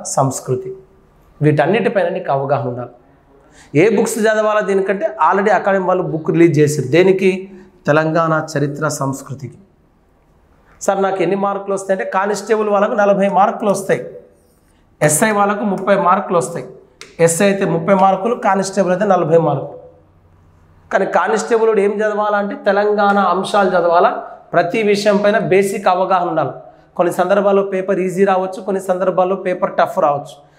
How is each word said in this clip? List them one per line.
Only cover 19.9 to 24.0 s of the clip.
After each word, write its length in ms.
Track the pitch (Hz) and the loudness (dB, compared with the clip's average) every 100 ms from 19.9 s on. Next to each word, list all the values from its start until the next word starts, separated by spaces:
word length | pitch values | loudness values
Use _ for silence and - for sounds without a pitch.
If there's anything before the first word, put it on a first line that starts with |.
| - _ _ _ _ _ _ _ _ _ | -20 _ _ _ _ _ _ _ _ _
కానీ 140 | - 190 | -4 0
కానిస్టేబుల్ 640 | 196 180 220 214 226 220 | 0 0 -2 0 2 2
వాడు 100 | 214 | 2
ఏం 140 | 202 214 | 0 0
చదవాలంటే 540 | 214 208 208 208 202 202 | -2 -2 -2 -2 -2 -4
తెలంగాణ 640 | - 196 208 208 202 202 | 0 2 2 2 2 2
అంశాలు 500 | 190 175 190 214 190 | 2 0 0 0 2
చదవాలా, 400 | 180 170 170 | 2 2 4